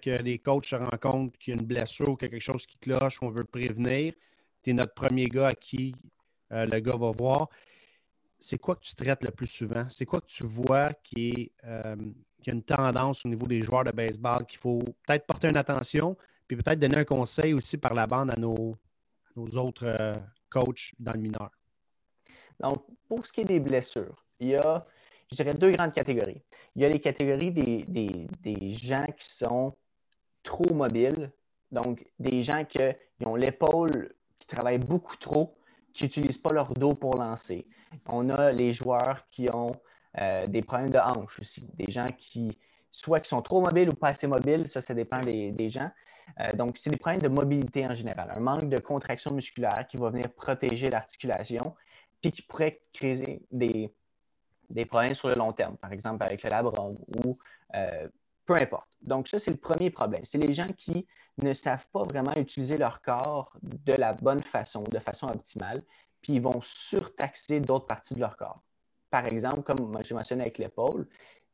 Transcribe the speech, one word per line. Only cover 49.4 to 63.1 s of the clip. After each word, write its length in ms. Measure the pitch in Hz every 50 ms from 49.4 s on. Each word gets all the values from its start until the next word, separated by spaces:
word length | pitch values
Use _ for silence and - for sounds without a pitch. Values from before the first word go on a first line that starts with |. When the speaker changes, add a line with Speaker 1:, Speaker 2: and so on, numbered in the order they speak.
| 127 - - - 120 107 104 110 123 -
Speaker 2:
qui 80 | -
va 140 | 127 123 113
venir 200 | 123 123 120 120 -
protéger 560 | - - - 135 131 135 127 117 117 131 131
l'articulation, 840 | 123 110 - - - - - 123 104 90 107 - 120 117 - 160 - _ _ _ - - - _ _ _
puis 100 | - 170
qui 100 | - -
pourrait 400 | - - - - 156 156 151 - _ _
créer 500 | - - - 135 131 131 131 - - - - -
des, 440 | 127 123 123 117 113 110 110 107 _ _ _ _ _ _ _ _ _ _ _ _ _ _ _ -
des 160 | - 113 117
problèmes 300 | - - 117 117 127 139
sur 140 | - - 135
le 60 | 123
long 180 | 120 113 110 110
terme, 240 | - 98 85 101 -
par 160 | - 95 101
exemple 320 | 98 104 113 110 104 107
avec 180 | 95 98 107 -
le 60 | 110
labrum 480 | 104 110 120 120 107 101 101 101 104 - - - - - 123
ou, 140 | 127 127 - - - - _ _ - -
euh, 340 | 98 98 90 87 78 78 82 - _ _ _ _ _ _
peu 100 | - 175
importe. 340 | 160 131 - 95 - - _ _ _
Donc, 280 | - 127 135 135 131 -
ça, 100 | - 208
c'est 120 | - -
le 60 | 156 -
premier 320 | - - 160 160 180 175
problème. 360 | - - 120 107 104 - -
C'est 120 | - - 139
les 140 | 151 147
gens 160 | 143 156 175 190 190 -
qui 300 | - - 170 175 190 _ _ _ - _ - -
ne 120 | 139 139 135
savent 340 | - - 143 127 127 - _ -
pas 100 | 196 202
vraiment 320 | 180 - 139 131 139 151
utiliser 420 | 156 139 - - 143 131 127 151 151
leur 240 | 131 117 - -
corps 560 | - -